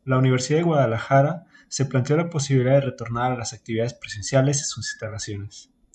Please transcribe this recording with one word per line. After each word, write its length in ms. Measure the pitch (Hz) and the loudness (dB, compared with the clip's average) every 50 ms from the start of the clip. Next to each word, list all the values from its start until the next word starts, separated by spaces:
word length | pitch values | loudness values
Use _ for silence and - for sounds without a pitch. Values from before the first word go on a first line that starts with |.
| _ | _
la 160 | - 127 127 | 0 2 4
Universidad 400 | 131 131 127 123 127 - 147 160 | 4 4 4 2 2 0 0 2
de 40 | 175 | 2
Guadalajara 840 | 170 156 143 131 113 110 113 - - 139 139 139 151 170 - - _ _ - _ | 2 4 4 2 2 0 -2 0 2 4 4 4 4 0 -6 -12 _ _ -20 _
se 180 | _ - - 131 | _ -4 -4 -2
planteó 300 | 131 - 127 120 - 147 | 0 0 -2 0 2 0
la 140 | 160 175 170 | 0 0 0
posibilidad 440 | - 147 135 - 135 131 123 127 139 | -2 -4 -2 2 2 2 4 4 4
de 80 | 143 | 4
retornar 500 | 135 123 - - 117 113 117 120 123 127 | 2 0 -4 -8 -8 -6 -4 -2 -2 -2
a 60 | 127 | -2
las 160 | 117 107 - 113 | -4 -6 -10 -12
actividades 420 | 104 _ - 113 110 117 127 - | -12 _ -4 -2 -2 -2 -2 -4
presenciales 640 | - - - - 104 98 - 135 135 131 143 143 139 | -8 -14 -14 -12 -12 -6 0 2 4 4 4 2 0
en 60 | - | -2
sus 280 | - - 110 107 - - | -6 -8 -8 -10 -10 -10
instalaciones. 800 | - 113 104 107 101 - - 101 101 101 98 - - - _ _ _ _ _ | -10 -10 -10 -10 -10 -10 -8 -8 -10 -10 -12 -14 -18 -20 _ _ _ _ _